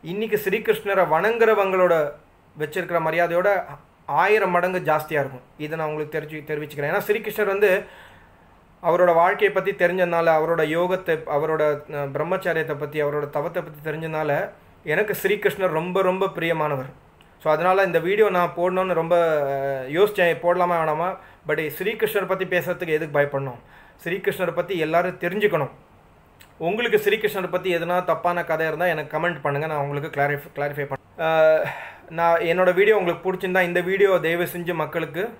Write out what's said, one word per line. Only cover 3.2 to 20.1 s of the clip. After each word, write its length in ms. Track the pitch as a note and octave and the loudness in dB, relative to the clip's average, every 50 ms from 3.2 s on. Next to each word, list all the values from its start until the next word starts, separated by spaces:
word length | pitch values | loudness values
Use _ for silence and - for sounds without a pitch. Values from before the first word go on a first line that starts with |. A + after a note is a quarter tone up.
| F3 E3 E3+ F3 F#3 G3+ G3+ F3+ - - C#3+ - - _ _ _ _ | 0 2 0 0 2 2 0 0 -2 -6 -14 -20 -20 _ _ _ _
ஆயிரம் 460 | - C#3+ D3+ F3+ G3+ G#3+ A3 G3 F3+ | -2 2 2 4 4 4 2 2 2
மடங்கு 280 | F3 F3 F3 F#3 F#3 F3+ | 2 2 2 2 0 -2
ஜாஸ்தியா 400 | D#3 D3+ D#3 D3+ D3+ - D#3+ D3 | 0 0 0 0 0 -2 -2 -2
இருக்கும். 220 | C3+ C3 C3 B2 - _ _ | -2 -4 -8 -16 -20 _ _
இதை 200 | - D3+ D3+ D#3 | -12 -10 -8 -6
நான் 100 | D#3+ D#3 | -6 -4
உங்களுக்கு 320 | D3+ D#3 D3+ D3+ D3 - D#3 | -4 -4 -6 -6 -6 -6 -8
தெரிஞ்சு, 300 | D3 D3 D#3 D3+ C#3+ - | -8 -8 -14 -14 -8 -6
தெரிவிச்சுக்கிறேன். 420 | D#3 D3+ D3+ D3 - D3 C#3+ D3 | -6 -6 -6 -8 -8 -6 -4 -2
ஏன்னா 100 | E3+ G3+ G3 | -2 -2 0
ஸ்ரீகிருஷ்ணர் 380 | - G3+ A3+ G#3+ G#3+ G3 G#3+ G#3 | 0 -2 -2 -2 -6 -2 -2 0
வந்து 380 | F#3+ G3 G3 G#3 G3 F3+ G3+ G3 - - - - - - - - - - _ _ _ _ _ _ _ _ _ - | 0 2 4 4 4 4 2 0 -8 -20 -20 -20 -20 -20 -20 -20 -20 -20 _ _ _ _ _ _ _ _ _ 0
அவரோட 300 | E3+ E3 F3 F3+ F3 E3+ | 0 4 4 6 6 6
வாழ்க்கையை 360 | E3 E3+ F#3 G#3 G3 G#3 F#3+ | 6 4 4 4 2 0 2
பத்தி 220 | - F#3+ F#3 G3 | 2 0 -2 -2
தெரிஞ்சதுனால, 560 | F#3+ G3 F#3 F3 F3+ F#3+ F3+ F3 E3+ E3+ E3 | 0 2 0 2 2 2 0 2 2 2 4
அவரோட 520 | E3 D#3+ D#3 D#3 E3 E3+ D#3 D#3 D3+ D#3 E3 | 4 4 4 2 2 2 0 0 0 0 0
யோகத்தை, 400 | F3+ F3+ F#3 F#3 F#3 - D#3+ D#3 D#3 | 0 0 0 -2 0 -2 -2 -2 -2
அவரோட, 520 | - D3+ C#3+ D#3 D#3 D#3 D#3 D3+ D3+ D3 C#3+ D3 - | -2 -2 -2 0 0 0 2 2 0 0 -2 -6 -10
அஹ், 180 | D3+ C#3+ C#3+ C#3 C3+ | -8 -6 -6 -6 -4
பிரம்மச்சாரியத்தை 640 | C#3 D3+ E3+ F#3+ F3+ - F3+ E3 D#3+ D#3 - D3+ C#3 | -4 -2 -2 -2 -2 -2 -2 -2 -2 -2 -4 -6 -6
பத்தி, 240 | D3 C#3+ C#3 D3+ D3 | -6 -6 -2 -2 -2
அவரோட 260 | C#3+ C#3+ D3 D3 C#3+ | 0 -2 -4 -6 -4
தவத்தை 340 | - D3+ D3 E3+ E3 F#3 D#3+ | -4 -4 -6 -4 -6 -6 -8
பத்தி 260 | D#3 D3+ - D3 D#3 | -8 -16 -12 -10 -8
தெரிஞ்சதுனால, 600 | D3+ D#3 D#3+ D#3+ D#3+ D#3 D#3 D3 C#3+ D#3+ G3 - - - - - - _ _ | -8 -6 -8 -6 -4 -2 0 0 0 0 -2 -4 -10 -20 -20 -20 -20 _ _
எனக்கு 340 | - D3+ F3 G#3+ G#3 F#3+ - - | -4 -2 0 0 -2 -2 -2 0
ஸ்ரீகிருஷ்ணர் 440 | F#3+ G#3 G#3 - - - - F#3+ | -2 -2 2 0 -2 0 0 -2
ரொம்ப, 340 | F3+ D#3 D#3+ E3+ F3+ F3 G3 | 0 0 -2 -2 -2 0 2
ரொம்ப 240 | F#3+ F#3 F#3 F#3+ G3 | 2 2 2 0 -2
பிரியமானவர். 600 | F#3 F#3+ F3 E3 E3 E3 D#3+ D3+ D3 C#3+ C3 C3 C#3 - - _ _ _ _ - _ _ _ - | -4 -2 -4 -2 -2 0 0 0 -2 -2 -4 -6 -10 -14 -20 _ _ _ _ -20 _ _ _ 0
So, 100 | D#3 D3+ | 0 0
அதனால 300 | D3+ E3+ F#3 F#3 G3 G3 | 2 4 2 4 4 2
இந்த 160 | F#3 E3 E3 | 2 2 0
வீடியோ 300 | D#3 F3+ G3+ G#3 G#3+ G3+ | 0 0 2 4 4 4
நான் 240 | F#3 F3+ F3 D#3+ C#3 | 4 2 0 0 0
போடணும்னு 380 | E3+ F3 F#3 F3+ F#3 F#3 F#3 F3 | -2 -2 0 0 0 0 0 0
ரொம்ப, 480 | D#3+ E3 E3 F3 F3 E3+ E3 D#3 D3+ | -2 2 2 2 4 4 4 2 0
அஹ், 500 | C#3+ C#3 C#3 C#3 C#3 C#3 C#3 C3+ C3 C3 | 0 0 -2 -2 -2 -2 -4 -4 -6 -4
யோசிச்சேன், 460 | D3 E3+ G3+ G3+ | 2 2 2 2